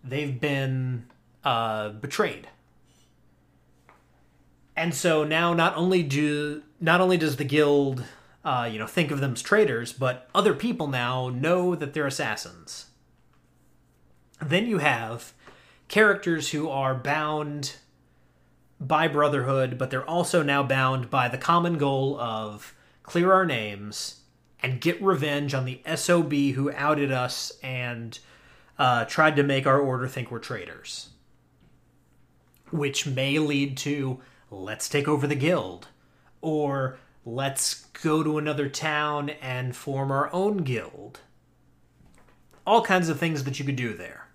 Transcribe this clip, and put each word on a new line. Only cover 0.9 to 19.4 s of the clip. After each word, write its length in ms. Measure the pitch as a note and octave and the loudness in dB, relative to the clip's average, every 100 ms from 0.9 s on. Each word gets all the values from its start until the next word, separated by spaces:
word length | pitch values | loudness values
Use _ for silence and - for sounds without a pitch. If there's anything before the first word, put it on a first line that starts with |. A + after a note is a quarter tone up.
| B2 - _ _ _ | -4 -8 _ _ _
uh, 460 | C#3 A#2 A#2 A2 G#2+ | -2 0 0 -2 -4
betrayed. 580 | G#2 C#3 - F3+ G2 - _ _ _ _ _ _ _ _ _ _ _ _ _ _ _ _ _ _ _ _ _ _ - | -6 -6 -2 -2 -4 -16 _ _ _ _ _ _ _ _ _ _ _ _ _ _ _ _ _ _ _ _ _ _ -4
And 180 | E3+ | -2
so 300 | C3+ F3 D#3 | 2 4 4
now 300 | D3+ D#3+ F3 | 4 2 4
not 220 | E3+ E3+ E3 | 4 2 2
only 260 | F3+ F#3 | 2 2
do, 600 | D3 C#3 D3+ D3 D3 D3+ - _ | 2 2 2 0 -4 -6 -14 _
not 200 | E3 F3 | 2 4
only 160 | F#3 F3+ | 6 4
does 200 | D#3 C3 | 2 -2
the 80 | |
guild, 600 | C3+ D3+ D3 C#3+ C#3 B2+ A#2+ - - _ | 2 4 6 4 2 -2 -8 -16 -20 _
uh, 240 | D#3 B2+ A#2 | -2 -2 -2
you 80 | A2 | -6
know, 80 | G#2+ | -4
think 240 | - D3 | 0 0
of 100 | C#3+ | 0
them 120 | C#3 | -2
as 100 | A#2 | -2
traitors, 500 | - G#3 G#3 A#2 A#2 | 2 4 4 0 -6
but 360 | - C3 B2+ - | -2 -2 -2 -2
other 200 | F#3+ G3 | 2 2
people 320 | - A#3 - D3 | 2 -2 -2 -2
now 420 | C3 A#2+ B2+ B2+ | -2 -2 -2 -2
know 460 | B2 D#3 F3+ F3+ | -2 2 2 2
that 200 | E3+ C#3+ | -2 -4
they're 120 | D3+ C#3 | -2 -2
assassins. 800 | C3+ B2+ G#2+ - F2 D#2+ - - _ _ _ _ _ _ _ _ _ _ _ _ _ _ _ | -2 -4 -4 -10 -16 -18 -18 -20 _ _ _ _ _ _ _ _ _ _ _ _ _ _ _
Then 260 | D3+ F3 A#3 | 0 0 2
you 120 | F#3+ | 2
have 540 | D3 A#2 A2 A#2 - _ - - _ _ _ | 2 0 -4 -10 -12 _ -20 -20 _ _ _
characters 640 | G#3 G#3+ G3 F3+ E3 C#3+ | 4 6 4 0 -2 -2
who 180 | D3+ D#3 | -4 -2
are 260 | C3+ C3+ | 0 0
bound 840 | B2+ C#3 D3+ D3+ D3+ D3 D3 C3+ - _ _ _ _ _ _ _ _ _ _ | 0 -2 -2 -2 -4 -4 -6 -8 -10 _ _ _ _ _ _ _ _ _ _
by 300 | C3 D#3 D#3+ | -2 2 2
Brotherhood, 680 | D3 D3 C#3 | 4 2 2